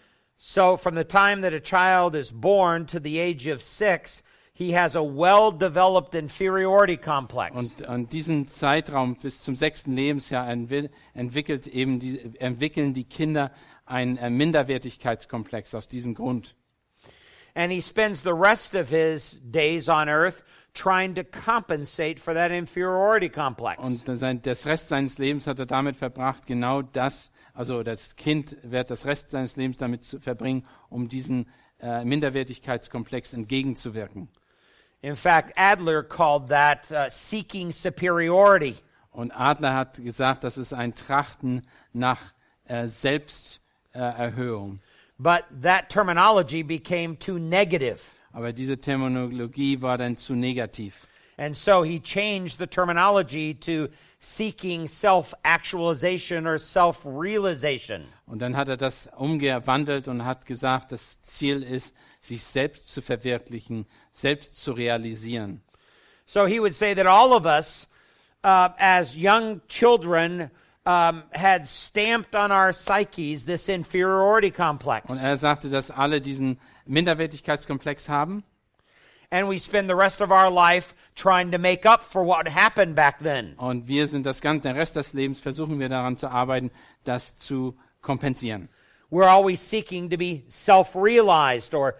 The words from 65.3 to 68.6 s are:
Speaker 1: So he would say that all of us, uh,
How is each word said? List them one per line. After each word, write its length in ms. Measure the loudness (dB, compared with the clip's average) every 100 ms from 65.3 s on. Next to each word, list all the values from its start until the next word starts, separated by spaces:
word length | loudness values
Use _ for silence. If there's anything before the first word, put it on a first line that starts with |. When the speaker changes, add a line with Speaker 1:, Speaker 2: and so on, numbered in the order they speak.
| -8 -8 -14 _ _ _ _ _ _ _
Speaker 1:
So 200 | 2 2
he 140 | 2
would 160 | 0 0
say 180 | 0
that 140 | 4 8
all 240 | 8 10
of 140 | 8 6
us, 420 | 2 0 -10 -16 _ _ _ _ _
uh, 260 | 6 6